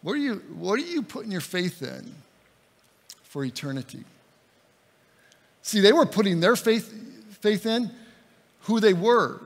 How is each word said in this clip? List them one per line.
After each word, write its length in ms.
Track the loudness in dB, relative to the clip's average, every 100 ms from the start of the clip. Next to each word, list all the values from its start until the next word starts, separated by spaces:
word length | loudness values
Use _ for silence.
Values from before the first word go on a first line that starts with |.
What 100 | -4
are 60 | -4
you, 160 | -2 -6 -10
what 260 | -10 -4 -4
are 60 | -4
you 160 | -6
putting 300 | -8 -10 -8
your 100 | -8
faith 400 | -6 -4 -4 -6
in 340 | -12 -12 -16 -20 _ _ _ _ _ _ _ _ _ -20
for 200 | _ -8
eternity? 640 | -6 -6 -8 -8 -10 -16 -20 _ _ _ _ _ _ _ _ _ _ _ _ _ _ _
See, 180 | -4 4
they 100 | 6
were 140 | 6 4
putting 340 | 2 0 2
their 160 | 2 2
faith, 380 | 2 0 -2 -16 -20 -20 -20 -4
faith 240 | -2 0 0
in 260 | -2 -4 -10 -20 -20 _ _ _ _
who 180 | -2 4
they 140 | 4
were. 480 | 4 4 4 2 -6